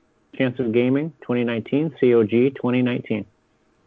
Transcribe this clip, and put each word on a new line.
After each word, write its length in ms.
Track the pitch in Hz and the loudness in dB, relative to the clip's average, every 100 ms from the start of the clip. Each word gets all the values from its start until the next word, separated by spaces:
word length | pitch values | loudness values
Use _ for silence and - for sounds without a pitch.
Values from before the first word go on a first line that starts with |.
| _ _ _ - | _ _ _ -4
Chance 240 | 131 135 | -4 -2
of 120 | 123 | 0
Gaming 400 | 117 123 135 160 - | 2 2 0 -2 -10
twenty 220 | - 123 | -6 -2
nineteen, 520 | 117 117 - 139 160 - | -2 -4 -2 -2 -2 0
C 140 | 127 | 2
O 80 | 117 | 4
G 280 | 107 117 131 | 4 2 0
twenty 300 | 139 123 123 | 0 -2 0
nineteen. 440 | 123 123 - 107 98 _ _ _ _ _ | 0 -2 -4 -6 -8 _ _ _ _ _